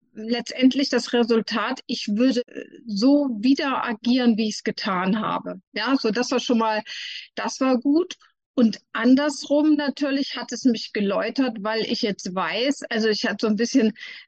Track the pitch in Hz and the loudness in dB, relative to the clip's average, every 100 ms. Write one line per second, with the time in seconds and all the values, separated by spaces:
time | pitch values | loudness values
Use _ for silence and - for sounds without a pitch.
0 | _ 208 220 240 240 - 262 254 285 247 | _ -14 -4 -4 -4 2 4 4 2 0
1 | - 240 226 226 208 220 214 262 - 233 | 0 0 2 2 0 -2 -2 -4 -8 -8
2 | - 208 254 233 240 - - - 240 202 | -4 2 2 2 -2 -10 -16 -16 -8 2
3 | 247 285 285 220 233 277 294 254 - 220 | 4 4 2 0 2 2 0 -2 -4 -4
4 | 240 254 240 214 220 - - - - 185 | 0 2 4 2 0 -4 -6 -6 -4 -2
5 | 190 214 170 180 175 185 - - 220 277 | 0 0 -2 -4 -6 -12 -12 -6 -2 0
6 | 226 214 247 247 - 233 226 214 - - | 0 -2 -2 -2 0 2 2 0 -4 -12
7 | - - - - 208 - 262 254 285 302 | -12 -14 -12 -8 -8 -2 0 2 2 2
8 | 370 - _ _ _ - 226 196 _ - | 0 -6 _ _ _ 2 2 0 _ -2
9 | 233 262 302 294 - 294 302 294 285 - | 4 6 4 -4 0 2 4 2 0 -2
10 | 294 277 277 262 240 240 262 220 - 220 | -2 -2 -2 -8 -10 -2 0 0 -2 -2
11 | 196 185 208 233 262 220 202 220 - 226 | 0 0 -2 0 -2 -2 -4 -2 -2 -2
12 | 226 196 202 180 165 190 262 277 - 233 | -2 -4 -6 -4 -4 -2 -2 -4 -6 -2
13 | 220 208 240 202 220 208 233 269 220 - | 0 0 -2 -2 0 0 2 2 2 0
14 | - - | -12 -18